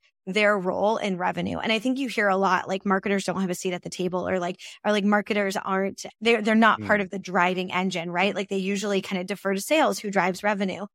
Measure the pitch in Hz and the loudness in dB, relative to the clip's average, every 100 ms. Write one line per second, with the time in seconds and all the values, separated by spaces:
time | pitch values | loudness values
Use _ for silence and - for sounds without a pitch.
0 | _ _ - 202 208 208 180 - 202 226 | _ _ -4 2 4 4 0 2 2 2
1 | 202 180 180 175 175 - - 220 240 262 | -2 -2 -2 -2 -4 -4 -2 0 0 -2
2 | 262 226 202 190 190 185 - 196 202 190 | -4 0 2 4 4 2 0 -4 0 0
3 | 196 196 190 180 190 180 185 175 170 - | 2 -2 -2 -4 -2 -4 -4 -6 -8 -4
4 | 180 180 175 185 175 - - - 214 208 | -2 -2 -2 -2 -2 -8 -14 -6 0 2
5 | 202 208 202 208 196 196 - 190 196 - | 4 2 2 -2 0 -2 -2 -2 -2 -6
6 | - - 220 233 214 220 226 160 196 208 | -14 -4 2 2 4 6 6 4 2 0
7 | 190 196 190 185 180 185 185 180 190 175 | 0 -6 -4 0 2 0 -2 -2 -2 -2
8 | 170 175 196 196 196 196 190 202 208 196 | -4 0 0 0 -4 -2 -2 -2 0 -2
9 | - 190 185 202 196 196 - 311 240 196 | -2 -6 -4 -4 -2 -2 2 2 4 0
10 | 208 196 175 180 208 202 196 175 202 | -2 0 2 0 -2 0 -2 -4 -10